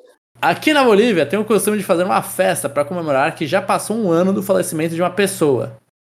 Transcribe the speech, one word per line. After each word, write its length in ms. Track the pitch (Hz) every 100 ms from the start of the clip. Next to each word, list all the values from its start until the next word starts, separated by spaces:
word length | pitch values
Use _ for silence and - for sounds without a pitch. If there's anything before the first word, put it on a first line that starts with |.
| - _ _ _
Aqui 340 | 156 175 311
na 100 | 294
Bolívia, 400 | 254 202 240 175
tem 140 | 143 202
o 60 |
costume 340 | 214 208 196 214
de 40 |
fazer 220 | 185 170
uma 160 | 185 214
festa 460 | - - 190 170 -
pra 160 | -
comemorar 500 | - 180 160 135 151
que 120 | 160 151
já 160 | 185
passou 340 | 190 185 - 220
um 140 | 196
ano 240 | 165 185
do 80 | 202
falecimento 520 | 190 185 170 160 165
de 60 | 165
uma 100 | 180
pessoa. 680 | 180 196 - 151 127 - - _ _ _